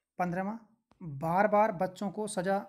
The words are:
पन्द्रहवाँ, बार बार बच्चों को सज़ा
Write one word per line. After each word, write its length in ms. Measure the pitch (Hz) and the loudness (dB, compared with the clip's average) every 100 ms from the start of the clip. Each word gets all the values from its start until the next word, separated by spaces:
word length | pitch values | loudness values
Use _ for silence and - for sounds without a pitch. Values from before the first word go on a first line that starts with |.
| _ - | _ -4
पन्द्रहवाँ, 600 | 180 180 196 226 - _ _ - | -2 -2 -4 -8 -14 _ _ -16
बार 440 | 170 135 165 180 208 | -12 -6 0 4 4
बार 240 | 208 220 | 6 4
बच्चों 380 | 170 185 - 202 | 2 -4 -4 -6
को 180 | 208 208 | -4 -6
सज़ा 400 | 190 180 196 | -2 0 -2